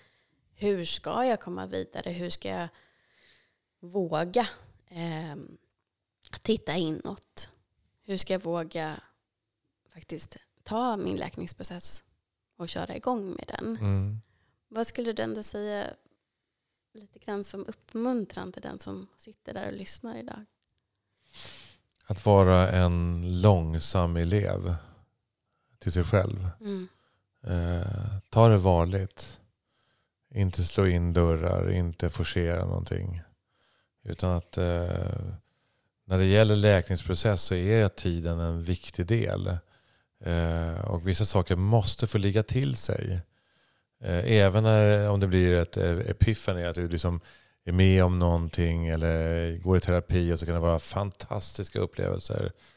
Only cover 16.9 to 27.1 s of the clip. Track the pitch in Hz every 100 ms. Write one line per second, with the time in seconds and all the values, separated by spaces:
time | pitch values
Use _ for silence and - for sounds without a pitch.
16.9 | 214 202 _ - 202 196 196 196 214 _
17.9 | 226 240 247 196 - 185 185 - - -
18.9 | - 190 _ - - - - 202 196 196
19.9 | - 233 226 240 214 214 _ _ _ _
20.9 | _ _ _ _ - - - - - _
21.9 | _ - 101 - 101 92 92 92 92 90
22.9 | 87 87 85 87 90 104 95 80 80 -
23.9 | 98 87 85 85 104 98 92 90 87 -
24.9 | - _ _ _ _ _ _ _ _ -
25.9 | 85 85 104 95 98 92 - 214 196 185
26.9 | _ _